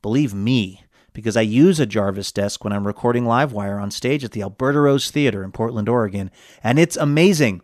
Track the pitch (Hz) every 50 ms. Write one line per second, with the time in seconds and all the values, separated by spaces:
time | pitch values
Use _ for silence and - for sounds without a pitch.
0 | - 104 113 139 151 123 98 98 101 117 131 123 104 92 95 - _ _ _ _
1 | _ _ _ - 107 117 101 113 113 110 107 123 151 190 190 156 143 107 101 110
2 | 101 101 95 101 98 - - 104 101 101 - - - 107 101 101 101 101 104 -
3 | - 120 120 123 123 117 117 123 143 143 117 101 101 98 101 101 101 101 - -
4 | - 123 143 147 135 107 - 110 98 98 98 _ 127 135 143 147 147 143 139 135
5 | - - - 151 147 127 107 98 95 95 - - 113 113 123 110 104 104 120 123
6 | 110 101 95 101 98 95 _ _ - - - _ - 110 123 147 170 170 - -
7 | 156 147 143 156 170 202 196 147 147 113 95 85